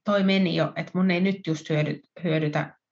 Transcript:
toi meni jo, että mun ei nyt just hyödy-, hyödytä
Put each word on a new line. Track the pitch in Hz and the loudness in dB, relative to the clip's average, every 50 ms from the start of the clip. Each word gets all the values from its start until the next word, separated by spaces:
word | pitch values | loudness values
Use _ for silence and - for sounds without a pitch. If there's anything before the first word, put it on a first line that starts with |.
| _ | _
toi | 208 202 196 190 | 0 2 2 4
meni | 190 196 196 185 165 165 | 4 4 4 2 2 2
jo, | 165 151 156 - | 0 -2 -2 -4
että | 165 160 - - | -6 -8 -4 -2
mun | 180 190 185 | 0 2 2
ei | 175 175 | 2 2
nyt | 185 196 190 190 - | 2 0 0 -2 -4
just | 160 160 - - - | -4 -4 -4 -4 -2
hyödy-, | 156 151 151 151 - - - _ _ - 170 | -2 0 0 -2 -4 -8 -12 _ _ -6 -2
hyödytä | 156 156 160 156 151 147 151 143 - - _ _ _ | -2 0 0 0 0 -2 -2 -4 -6 -10 _ _ _